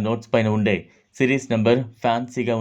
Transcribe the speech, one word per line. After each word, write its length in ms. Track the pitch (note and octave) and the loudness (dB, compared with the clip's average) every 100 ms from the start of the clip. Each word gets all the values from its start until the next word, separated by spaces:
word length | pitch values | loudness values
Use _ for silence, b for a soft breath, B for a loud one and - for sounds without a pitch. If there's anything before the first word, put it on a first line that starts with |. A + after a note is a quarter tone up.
| G#2+ | 0
నోట్స్ 240 | A#2 - | -4 -2
పైన 160 | A#2 A2 G#2+ | 0 2 2
ఉండే 180 | G#2 F2+ b b b - | 0 -2 b b b -2
సిరీస్ 280 | C3 C3+ - | 0 0 -2
నెంబర్ 280 | A2+ A2+ B2 A#2 - B2 | 0 2 2 0 -4 -2
ఫ్యాన్సీగా 520 | A#2 B2 B2+ A#2 A2+ | -2 -4 -6 -2 -2